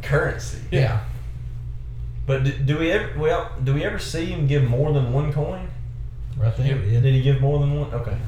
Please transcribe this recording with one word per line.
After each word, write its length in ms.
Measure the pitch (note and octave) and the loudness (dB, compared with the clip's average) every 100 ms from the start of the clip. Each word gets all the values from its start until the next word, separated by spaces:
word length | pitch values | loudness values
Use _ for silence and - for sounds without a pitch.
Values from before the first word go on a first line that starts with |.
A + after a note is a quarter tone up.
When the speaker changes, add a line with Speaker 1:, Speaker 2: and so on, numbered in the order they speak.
Speaker 1:
currency. 580 | - C#3+ - - - - - | 0 2 2 -2 -6 -8 -2
Speaker 2:
Yeah. 300 | F3+ B2 A2+ - - - - - - - - - - - - | 2 2 2 -2 -6 -8 -8 -8 -8 -8 -8 -8 -8 -8 -6
Speaker 1:
But 200 | - C3+ | -2 2
do, 80 | C3+ | 2
do 260 | - C3+ D3+ | 0 0 2
we 120 | E3 | 2
ever, 260 | G3+ - C#3+ | 0 0 -2
well, 320 | D#3 E3+ - - | 0 0 -2 -4
do 100 | C3 | 0
we 80 | C#3+ | 0
ever 140 | F#3 G#3 | 0 -4
see 280 | - D#3+ E3+ | -4 -4 -4
him 200 | F3 C#3+ | 0 2
give 160 | C#3+ | 4
more 280 | B2 A#2+ D3+ | 4 2 2
than 200 | C#3+ A#2+ | 2 2
one 200 | C3+ D3+ | 2 0
coin? 360 | D3+ D3+ F#3 - - - - - - - - | 0 -2 -4 -8 -8 -8 -8 -10 -8 -8 0
Speaker 2:
I 80 | A2 | 0
think 180 | G#2+ C3+ | 2 0
Speaker 1:
Did 160 | C3+ | 2
Speaker 2:
he 60 | G2 | 2
did. 100 | A#2+ | 4
Speaker 1:
did 120 | C3+ | 6
he 80 | C3 | 6
give 180 | C3 C3 | 4 4
more 180 | C3+ D3 | 4 4
than 160 | C#3+ D3 | 2 0
one? 140 | C#3+ | -2
Okay. 240 | A#2 - - | -4 -2 -4